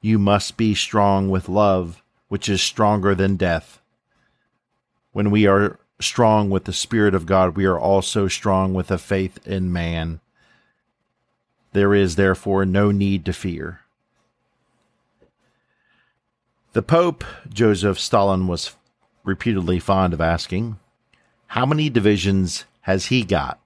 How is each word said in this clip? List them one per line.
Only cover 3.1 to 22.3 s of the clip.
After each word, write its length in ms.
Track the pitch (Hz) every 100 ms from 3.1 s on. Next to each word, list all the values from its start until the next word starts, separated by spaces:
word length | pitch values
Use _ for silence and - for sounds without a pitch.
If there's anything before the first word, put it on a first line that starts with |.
than 220 | 95 98 98
death. 460 | 92 82 - - _ _ _ _ _ _ _ _ _ _ _ _ _
When 180 | 98 104
we 160 | 104 101
are 320 | 98 104 - _ _
strong 520 | - - 113 107 101
with 140 | 98
the 100 | -
Spirit 400 | 90 - 113 104
of 100 | 95
God, 320 | 82 95 92 85
we 80 |
are 140 | 95 87
also 500 | 76 98 92 110 98
strong 460 | - 107 95 95
with 140 | 92 87
the 100 | 92
faith 400 | - 98 92 - -
in 260 | 98 92
man. 480 | 87 85 82 82 82 _ _ _ _ _ _ _ _ _ _ _ _ _ _ _
There 220 | 101 101
is, 220 | 101 95 82
therefore, 500 | 95 92 - 98 98
no 240 | 95 101
need 340 | 101 98 98
to 80 | 82
fear.'" 480 | 90 95 82 76 92 _ _ _ _ _ _ _ _ _ _ _ _ _ _ _ _ _ _ _ _ _ _ _ _ _ _ _ _ _
The 80 | 110
Pope, 420 | 107 165 175 160 - - -
Joseph 500 | 104 113 98 101 92
Stalin 480 | - 110 98 95 92
was 280 | 85 - - _ _ _ _
repeatedly 540 | - 95 - 101 87 90
fond 340 | - 95 92
of 80 | 82
asking, 580 | 82 85 - 92 117 107 _ _ _ _ _ _ _
"How 180 | -
many 240 | 127 151 156
divisions 760 | 120 101 104 92